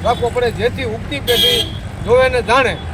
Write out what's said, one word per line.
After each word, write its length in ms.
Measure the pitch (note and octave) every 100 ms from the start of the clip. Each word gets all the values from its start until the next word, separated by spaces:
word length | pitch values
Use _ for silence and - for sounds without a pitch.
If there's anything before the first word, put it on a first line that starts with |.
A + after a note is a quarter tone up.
રાખવો 300 | G3+ B3 A#3+ A#3
પડે, 160 | A#3+
જેથી 400 | - A#3 C4 B3 A3
ઉગતી 260 | - C#4+
પેઢી 380 | A#3+ A#3+ - - - - - -
જોવે 260 | - B3 C4
ને 120 | B3
જાણે. 320 | G3 B3 A#3+ D#3 -